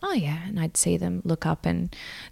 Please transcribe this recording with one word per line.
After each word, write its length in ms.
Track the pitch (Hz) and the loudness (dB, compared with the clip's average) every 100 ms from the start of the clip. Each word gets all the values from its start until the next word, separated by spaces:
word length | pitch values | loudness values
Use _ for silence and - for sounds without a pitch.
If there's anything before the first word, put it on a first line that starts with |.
"Oh 100 | 392 | 0
yeah," 260 | 285 147 160 185 | 2 2 -2 -2
and 140 | 202 | 0
I'd 160 | 160 - | 0 2
see 200 | - 170 | 2 2
them 260 | 175 180 | 0 0
look 220 | 170 165 165 | 0 0 0
up, 200 | 160 170 | 0 0
and 280 | 175 180 - - - - | 0 -2 -6 -14 -14 -6